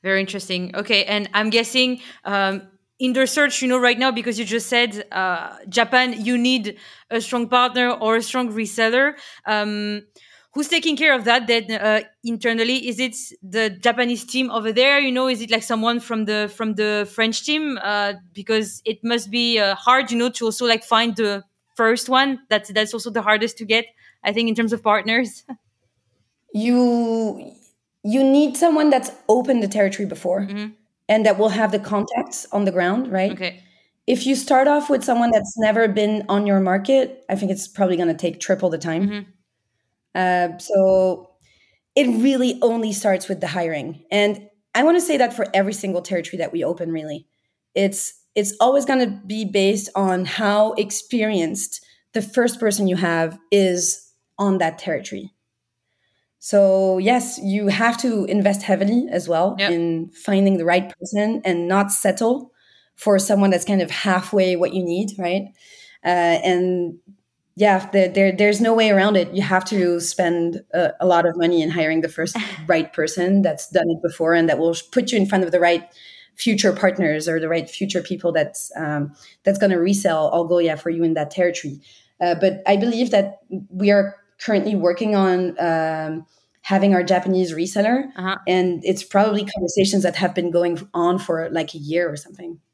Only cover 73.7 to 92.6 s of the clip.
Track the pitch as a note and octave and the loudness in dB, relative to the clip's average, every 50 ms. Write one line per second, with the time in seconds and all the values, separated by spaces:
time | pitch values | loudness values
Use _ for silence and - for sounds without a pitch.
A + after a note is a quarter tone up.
73.7 | - F3+ E3+ F3 E3 E3 - E3+ E3+ - E3 D#3+ E3+ E3+ E3 E3 D3+ C3+ D#3+ E3+ | -2 0 0 0 -2 -2 -2 -6 -4 -2 0 2 4 4 4 2 2 2 0 0
74.7 | E3 E3 - _ - B3+ A#3+ B3 B3 G#3+ G3 G3 G#3 F#3+ F#3 E3+ F3 F3+ E3+ F3 | -2 -2 -8 _ -2 -2 0 2 0 0 2 2 2 0 0 2 2 2 4 4
75.7 | E3+ E3+ - - _ - - - - - - _ _ - - A#3 G#3+ G3 G#3+ G3+ | 2 2 -2 -8 _ -20 -20 -20 -20 -20 -20 _ _ -4 -2 0 0 2 2 2
76.7 | F3 - - F#3+ F#3+ G3+ F3 D#3 D3+ D#3 D#3 E3+ D#3+ D#3+ D#3+ D#3+ E3 E3 D#3+ - | 2 4 2 0 2 2 0 0 0 -2 -2 -2 -2 -2 -2 -2 -2 -4 -4 -6
77.7 | - - G3 G3 - E3+ - - F#3+ - - F3 E3 E3 D3+ D3 - - - - | -8 -8 -6 -4 -4 -4 -4 -4 -10 -4 -4 -2 0 0 -2 -2 -4 -10 -10 -10
78.7 | - - D#3+ D3+ D3+ D3 C#3+ D3 - _ - - _ _ _ G3 G3+ G3 G#3 G3 | -8 -8 -6 -4 -4 -4 -4 -6 -8 _ -20 -20 _ _ _ 0 2 4 2 2
79.7 | F#3+ F3 E3 F#3+ G3+ G3 - F#3+ E3 D#3 D#3 D3 - E3+ E3+ E3 F3+ F3 E3+ E3 | 4 4 2 2 2 2 2 0 0 2 2 2 2 2 2 2 2 2 2 2
80.7 | D#3 D3 - F3 E3 E3 E3+ E3 D#3+ D#3+ D3+ D3 - - F3+ F3 E3+ - - D3 | 0 -2 -4 -6 -4 -2 0 0 0 -2 -2 -4 -2 0 0 0 0 -2 -8 -10
81.7 | C#3 C#3+ _ - - _ _ _ _ _ F3+ F3 E3+ E3+ F#3+ F#3+ F#3+ F#3+ - - | -12 -12 _ -20 -20 _ _ _ _ _ 0 0 0 2 2 0 0 0 2 2
82.7 | G3+ G3+ A3 A#3+ A3+ A3+ B3+ A3+ - G3+ G3 G3 - - _ _ F#3 F#3+ G3+ - | 2 2 2 0 0 0 0 2 2 2 2 0 -4 -16 _ _ -12 -12 -12 -10
83.7 | F3+ F#3 G3+ G3+ G3+ G3+ G3 G3 - - _ _ _ _ - - G#3+ G3 - G#3 | -6 0 2 4 4 4 4 0 -4 -14 _ _ _ _ -4 0 0 0 0 0
84.7 | G3+ F#3+ E3 F3 F3 F3 A#3 G#3+ G#3+ G3 F#3+ F#3+ F#3 F3+ F#3 F3+ E3 - E3+ E3+ | -2 2 2 2 0 0 0 0 2 2 2 2 2 2 0 -2 -2 -2 -2 0
85.7 | E3 D#3+ D#3+ D#3+ D#3+ D#3 D#3 D#3 D#3+ E3 D#3+ _ _ _ _ _ _ _ _ - | 0 0 0 -2 -4 -4 -6 -6 -8 -8 -10 _ _ _ _ _ _ _ _ 0
86.7 | G3 F#3+ F#3+ G3+ G3 F3+ F3+ F#3 F#3+ F3+ F3+ F#3+ F#3+ F#3 F#3 E3+ D#3+ D#3 E3+ F#3+ | 2 4 4 4 4 4 2 2 0 0 2 0 0 0 0 -2 -2 -4 -6 -4
87.7 | - G#3 G3+ A3 A#3+ C4 C#4+ C4+ - - F3+ F#3 F#3+ F#3 - - F#3 F#3 F3+ F#3 | -2 0 0 2 2 0 -2 -6 -10 -8 -6 -6 -6 -4 -2 0 0 2 2 0
88.7 | F3 E3+ - - G3 G3+ - - - G3 G#3 A3 G#3 G3+ G3+ - - - F#3 F3 | 0 -2 -2 -2 -2 -2 -4 0 2 2 4 4 2 -2 -4 -4 -6 -6 -6 -4
89.7 | - G#3 F#3+ G3 G#3 G3 G3 F3 E3+ - F#3 F3+ F#3+ F#3+ F3 F3 E3 F3 F3 F3 | 0 2 2 2 2 2 2 0 0 0 -2 -2 -2 -2 -4 0 0 0 0 0
90.7 | E3+ D3+ - - - F3 E3+ E3+ F3+ F#3+ F#3+ - E3+ D#3+ E3 E3 - E3 D#3+ D#3 | -2 -4 -8 -8 -4 0 0 0 0 0 -2 -4 -4 -4 -4 -4 -4 -4 -4 -6
91.7 | - D#3+ C#3+ D3 D#3 F3 F3 E3 D3 D3 - - - - F3+ E3+ E3+ E3+ | -8 -12 -8 -4 -2 -2 -2 -2 -4 -8 -12 -16 -18 -16 -14 -14 -14 -16